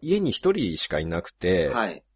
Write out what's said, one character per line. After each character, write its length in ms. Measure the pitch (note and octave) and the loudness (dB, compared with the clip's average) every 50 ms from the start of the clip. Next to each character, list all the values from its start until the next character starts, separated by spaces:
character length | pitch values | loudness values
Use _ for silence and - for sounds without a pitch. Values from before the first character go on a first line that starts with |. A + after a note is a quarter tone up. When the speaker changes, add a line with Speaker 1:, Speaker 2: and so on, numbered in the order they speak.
Speaker 1:
家 180 | - D#3 F3+ G#3 | 0 0 0 2
に 120 | G3 D3+ | 2 0
一 200 | - - - F3+ | 0 2 2 2
人 240 | G3 A3 B2+ F#2 D#2+ | 2 2 0 -2 -2
し 120 | D#2 - - | -4 -4 -2
か 120 | - D2+ | -2 -2
い 60 | D#2+ | -2
な 160 | E2 E2 E2+ | -2 -2 -4
く 80 | E2+ - | -4 -6
て、 400 | - _ - F2+ F#2 F2+ D#2+ C#2+ | -8 _ 0 2 2 2 2 2
Speaker 2:
は 180 | - A#2+ A2 F#2+ | 0 0 -2 -2
い。 160 | D#2+ C#2+ - _ _ | -4 -10 -16 _ _